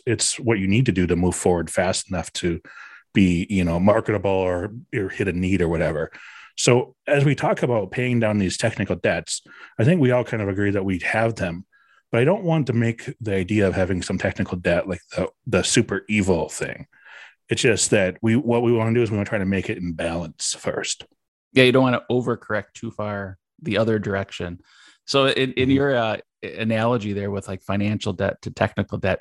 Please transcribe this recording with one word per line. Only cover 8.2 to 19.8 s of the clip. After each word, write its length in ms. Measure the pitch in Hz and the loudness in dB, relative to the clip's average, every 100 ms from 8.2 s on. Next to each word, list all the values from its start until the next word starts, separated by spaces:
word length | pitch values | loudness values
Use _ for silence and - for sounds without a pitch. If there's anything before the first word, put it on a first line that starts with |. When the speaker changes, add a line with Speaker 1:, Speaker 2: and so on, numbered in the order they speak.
Speaker 1:
down 180 | 107 104 | 2 2
these 200 | 92 - | 0 0
technical 380 | 113 - 98 87 | -2 -2 -4 -2
debts, 460 | 107 87 - - - - - - | 0 -2 -4 -10 -12 -20 -10 0
I 60 | |
think 160 | 117 180 | 4 4
we 100 | 127 | 4
all 140 | 123 | 2
kind 180 | 110 113 | 0 -2
of 60 | 101 | -2
agree 240 | 98 101 | 0 0
that 120 | 98 | 0
we 140 | 98 90 | 0 -2
have 360 | - 110 113 107 | -2 0 0 0
them, 280 | 92 85 - _ _ _ _ | -6 -6 -14 _ _ _ _
but 100 | 117 | 2
I 40 | |
don't 200 | 135 208 | 2 2
want 220 | 175 160 127 | 2 0 2
to 60 | |
make 420 | 117 117 117 - - | 2 0 -2 -10 -10
the 140 | 107 | -4
idea 320 | 95 90 107 98 | -2 0 2 2
of 80 | |
having 280 | 87 92 92 | 2 0 -2
some 160 | - 95 | -4 -2
technical 400 | 98 - 95 90 | -2 -4 -4 -2
debt, 300 | 87 87 98 | 0 0 -2
like, 120 | 87 - - | -8 -8 -6
the, 120 | 90 - - | -6 -8 -2
the 160 | 95 | 0
super 420 | - 120 110 98 - | 2 2 2 -2 -2
evil 400 | 107 95 85 - | 0 2 0 -2
thing. 380 | - - - - _ - - - _ - | -6 -8 -10 -16 _ -20 -20 -20 _ -6
It's 140 | 113 | 0
just 280 | 127 98 - | 2 2 2
that 280 | 110 92 - | 2 2 0
we, 140 | 113 117 | 0 2
what 260 | 117 117 | 2 2
we 100 | 120 | 2
wanna 220 | 117 113 | 2 2
do 80 | 120 | 2
is 80 | 113 | 0
we 60 | 107 | -2
wanna 120 | 101 | -2
try 100 | 107 | -2
to 80 | 95 | 0
make 240 | 95 98 | -2 -2
it 80 | |
in 140 | 92 | -6